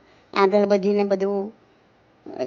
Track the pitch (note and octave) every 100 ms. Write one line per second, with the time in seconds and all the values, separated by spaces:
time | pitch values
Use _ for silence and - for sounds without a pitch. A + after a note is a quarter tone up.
0 | _ _ _ - G3 G3+ G3+ G3+ F#3+ G#3
1 | G3+ F#3+ G3 G3+ G3+ - _ _ _ _
2 | _ _ - -